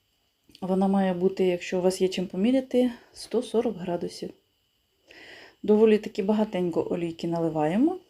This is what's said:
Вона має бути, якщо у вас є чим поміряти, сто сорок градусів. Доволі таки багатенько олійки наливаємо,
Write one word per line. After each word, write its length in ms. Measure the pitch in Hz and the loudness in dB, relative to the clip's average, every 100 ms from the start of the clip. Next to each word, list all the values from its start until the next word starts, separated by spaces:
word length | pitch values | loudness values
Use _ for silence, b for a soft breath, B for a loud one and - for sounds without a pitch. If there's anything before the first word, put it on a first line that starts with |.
| _ _ _ _ _ - | _ _ _ _ _ -10
Вона 260 | 180 185 190 | -2 2 2
має 260 | 196 190 | 2 2
бути, 320 | 180 185 190 185 | 2 0 2 0
якщо 340 | 175 - 185 | 0 -2 0
у 20 | |
вас 200 | 185 185 | 0 2
є 60 | 185 | 0
чим 200 | 190 185 | 0 -4
поміряти, 640 | 185 220 262 262 247 247 240 B | 0 2 2 2 2 0 -2 B
сто 300 | - - 214 | -20 -6 -4
сорок 340 | 254 220 240 185 | -2 -2 -2 -4
градусів. 520 | 180 170 175 - 185 - _ _ _ _ _ _ B B B B B B | -6 -4 -6 -10 -12 -14 _ _ _ _ _ _ B B B B B B
Доволі 340 | 208 214 220 208 | 2 6 6 4
таки 260 | 214 - | 0 -4
багатенько 640 | 196 214 214 185 175 165 - | -2 0 0 -2 -2 -2 -2
олійки 360 | 180 170 165 170 | -4 -4 -6 -4
наливаємо, 680 | 170 165 156 151 196 311 370 - | -2 -2 0 0 2 2 0 -10